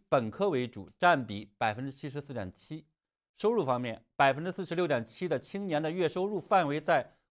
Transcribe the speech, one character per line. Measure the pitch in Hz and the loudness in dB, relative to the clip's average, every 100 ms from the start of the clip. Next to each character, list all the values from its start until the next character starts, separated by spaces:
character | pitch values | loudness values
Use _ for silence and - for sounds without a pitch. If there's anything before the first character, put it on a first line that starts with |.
| _ | _
本 | 143 113 | 0 0
科 | - 202 | -2 0
为 | 139 123 | 0 -2
主， | 104 92 _ | -8 -16 _
占 | 175 160 110 | 4 4 0
比 | 101 110 _ | -8 -12 _
百 | 113 | -2
分 | 107 | -2
之 | 135 | -8
七 | 135 147 | -10 -10
十 | 139 | -10
四 | 143 | -10
点 | 123 92 | -8 -8
七。 | - - 156 151 _ _ _ _ _ | -12 -16 -16 -16 _ _ _ _ _
收 | 208 | 0
入 | 233 | 2
方 | 135 123 | 2 0
面， | 123 110 _ | -2 -8 _
百 | _ 139 | _ 4
分 | 135 | 4
之 | 170 | -4
四 | - | -6
十 | 180 | -6
六 | 170 175 | -2 0
点 | 131 | 0
七 | 113 - 175 | -2 -8 -2
的 | 143 | -2
青 | - 202 202 | -4 -8 -2
年 | 151 | -2
的 | 151 | -2
月 | 180 165 | 0 -2
收 | 180 196 | 0 -4
入 | 208 | -4
范 | - 196 151 | 2 2 4
围 | 151 | -2
在 | 151 156 - _ _ | 2 2 2 _ _